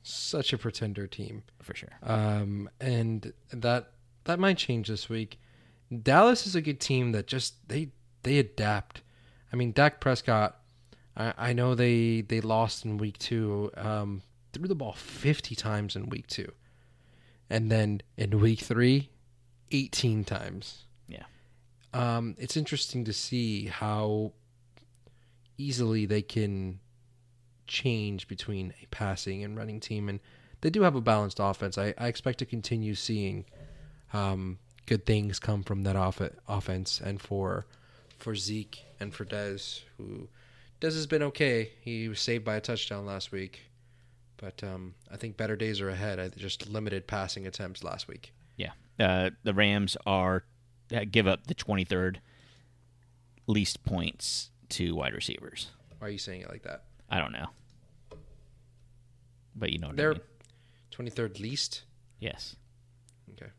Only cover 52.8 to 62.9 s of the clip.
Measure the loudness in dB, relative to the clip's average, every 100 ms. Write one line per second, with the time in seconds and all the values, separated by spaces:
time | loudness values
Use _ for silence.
52.8 | _ _ _ _ _ _ 0 2 2 -2
53.8 | -4 -2 -4 -4 -6 -6 -8 _ -12 -4
54.8 | -2 -2 -4 -4 -8 -8 -12 -12 -14 -16
55.8 | -20 -12 -10 -8 -10 -10 -12 -12 -12 -14
56.8 | -16 -20 -4 -2 -2 -6 -10 -12 -20 -20
57.8 | -20 -20 -20 -20 -20 -20 -20 -20 -20 -20
58.8 | -20 -20 -20 -20 -20 -20 _ -4 -2 -2
59.8 | -4 0 0 0 -6 -20 -20 -20 _ -20
60.8 | -18 -10 -8 -4 -4 -4 -6 -4 -4 -8
61.8 | -14 -20 -20 -10 -10 -8 -12 -16 -20 _
62.8 | _